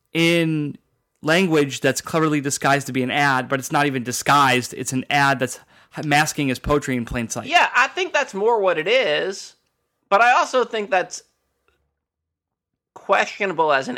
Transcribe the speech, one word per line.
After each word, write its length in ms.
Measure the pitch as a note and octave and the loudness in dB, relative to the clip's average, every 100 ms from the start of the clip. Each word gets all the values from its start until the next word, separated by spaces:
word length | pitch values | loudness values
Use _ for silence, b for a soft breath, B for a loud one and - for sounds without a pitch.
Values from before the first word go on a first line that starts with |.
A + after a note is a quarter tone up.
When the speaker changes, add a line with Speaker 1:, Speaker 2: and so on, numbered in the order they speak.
| _ | _
Speaker 1:
in 640 | E3 E3+ E3+ E3 D#3 D3 - _ _ _ _ | 0 2 2 0 -2 -4 -8 _ _ _ _
language 560 | D3+ E3+ F#3+ D#3 C#3+ A#2+ | 0 2 4 4 2 0
that's 200 | C#3 B2+ | 0 0
cleverly 380 | - E3 D#3 D3+ | -2 0 0 0
disguised 460 | C#3 - C#3 C#3+ C3+ | -2 -2 0 0 0
to 80 | |
be 80 | B2+ | -4
an 80 | B2+ | -2
ad, 400 | C#3+ C#3+ C3 B2 | 0 2 0 -2
but 80 | C3+ | -4
it's 120 | - | -2
not 160 | D3+ C#3+ | 0 0
even 160 | C3 | -2
disguised. 720 | A#2 A#2 - C#3+ C3+ B2 A#2+ - | -4 -4 2 4 4 2 0 -8
It's 180 | B2+ | -6
an 100 | C3 - | -6 -2
ad 300 | C#3+ C#3 C3 | 2 2 2
that's 200 | B2+ - b b b - | -2 -8 b b b -8
h-, 80 | D3+ | 0
masking 460 | D3 D3+ - C#3 | 2 0 -2 -2
as 80 | B2 | -2
poetry 360 | - D3 C#3 B2+ | 0 -2 0 -4
in 80 | A2+ | -4
plain 240 | B2 A2+ | -6 -6
sight. 180 | - E3+ | -8 0
Speaker 2:
Yeah, 220 | E4+ - A#3+ | 2 2 0
I 120 | C4+ | 0
think 260 | F4+ F#4 | -2 -4
that's 220 | D4 C4 G3 | -2 -4 -2
more 240 | A3 A#3 | 0 0
what 160 | F#3+ D#3 | 0 0
it 100 | D#3+ | 0
is, 680 | B3+ G3+ D3+ E3 G3 - _ _ _ _ _ - | 0 2 -2 -2 -8 -14 _ _ _ _ _ 0
but 140 | G3 | 4
I 120 | A#3+ | 4
also 320 | D4 F4 C4 B3+ | 4 2 0 0
think 260 | D4 G3+ | -4 -2
that's 320 | F#3 - - - _ _ _ _ _ _ _ _ _ _ _ _ _ _ _ _ | -2 -2 -10 -18 _ _ _ _ _ _ _ _ _ _ _ _ _ _ _ _
questionable 800 | - - G3+ G#3 - G3+ D#3+ D#3 | -12 -2 0 -2 -4 -4 0 2
as 140 | C#3 | 2
an 100 | E3 | 0